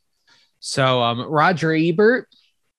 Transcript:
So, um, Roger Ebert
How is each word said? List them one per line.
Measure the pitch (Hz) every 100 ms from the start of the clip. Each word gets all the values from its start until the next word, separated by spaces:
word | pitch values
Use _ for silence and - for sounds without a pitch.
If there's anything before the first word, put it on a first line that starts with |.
| _ _ _ _ _ _
So, | - - 131 127
um, | 117 117 123
Roger | 151 160 175 160
Ebert | 160 165 170 214 254 - _ _ _ _